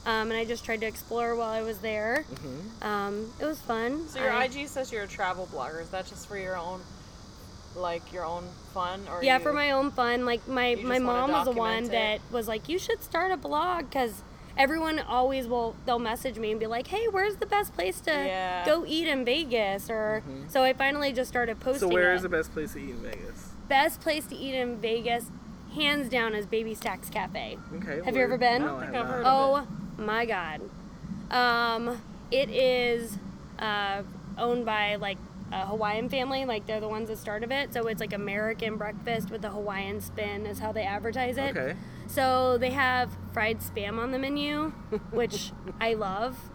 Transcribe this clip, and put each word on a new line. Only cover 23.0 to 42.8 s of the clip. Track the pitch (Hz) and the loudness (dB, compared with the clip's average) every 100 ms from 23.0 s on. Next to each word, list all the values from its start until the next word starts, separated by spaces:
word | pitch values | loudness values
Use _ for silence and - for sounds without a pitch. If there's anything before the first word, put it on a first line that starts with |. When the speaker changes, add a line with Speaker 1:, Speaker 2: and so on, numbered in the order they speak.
| 127 - 139 - - - - | -6 -8 -8 -10 -12 -12 2
Speaker 1:
Best | 269 311 - | 4 4 2
place | 330 302 302 | 0 -2 -4
to | 254 | -8
eat | 269 | -4
in | 262 247 226 | -2 -2 -2
Vegas, | 220 233 233 240 233 - - - - | 0 0 2 0 -2 -12 -14 -14 -10
hands | 294 294 294 254 | 2 2 4 2
down, | 240 226 | 2 2
is | 214 202 | 0 0
Baby | 220 226 | 0 0
Stacks | 214 226 180 - | -4 -4 -4 -4
Cafe. | 214 - 160 110 - - - | -4 -2 -4 -6 -8 -10 -8
Speaker 2:
Okay, | 170 147 | -4 -2
Speaker 1:
Have | 214 | 0
you | 247 | 4
ever | 254 | 4
Speaker 2:
word. | 254 | 6
Speaker 1:
been? | 240 247 | 6 6
Speaker 2:
No, | 294 | 2
I | |
Speaker 3:
I | |
don't | 269 | -2
think | 254 | -4
Speaker 2:
have | 262 | -2
Speaker 3:
I've | 240 | -2
Speaker 2:
not. | 254 | 2
Speaker 3:
heard | 254 | 6
of | 269 269 285 | 6 6 4
it. | 240 - - - | 0 -8 -8 -4
Speaker 1:
Oh | |
my | 214 220 233 | 0 0 2
God. | 196 165 151 196 - - - - - - | 0 -2 -6 -8 -12 -14 -12 -10 -8 0
Um, | 247 247 233 233 226 233 240 - - - | 4 6 6 4 2 -2 -4 -8 -14 0
it | 262 269 | 2 2
is, | - 262 254 240 240 233 202 - - - - | 4 4 4 4 2 -2 -6 -8 -12 -14 -4
uh, | 214 208 202 196 196 - - - | -2 0 0 -2 -6 -10 -10 -2
owned | 240 240 220 | 2 2 2
by, | 214 208 208 | 2 2 2
like, | 202 196 - - - | -2 -4 -8 -12 -6
a | 190 190 | -4 -2
Hawaiian | 214 208 214 247 | 0 2 0 0
family. | 277 254 269 | 0 0 0
Like, | 262 220 208 | 0 -2 -2
they're | 214 | -2
the | 214 | -2
ones | 214 226 | -4 -4
that | 214 | -6
started | - 208 233 | -4 -4 -2
it. | 269 277 | -2 0
So | 247 226 | -2 -2
it's, | 208 | -2
like, | 214 | -2
American | 202 202 202 220 226 226 220 | -2 -2 0 0 0 -2 -2
breakfast | 214 214 240 226 220 | -4 -4 -2 -2 -2
with | 220 | -4
a | 208 | -6
Hawaiian | 202 202 196 196 208 | -4 -2 -2 -2 -4
spin | 196 - 208 208 208 | -6 -4 -2 -2 -4
is | 196 | -4
how | 214 | -2
they | 208 | 0
advertise | 196 202 220 247 247 247 | 0 0 -2 0 0 0
it. | 277 202 | 0 0
Speaker 2:
Okay. | 131 180 - - - | -2 -4 -8 -12 -4
Speaker 1:
So | 285 262 254 254 247 | 2 4 6 6 4
they | 254 | 2
have | 269 | 4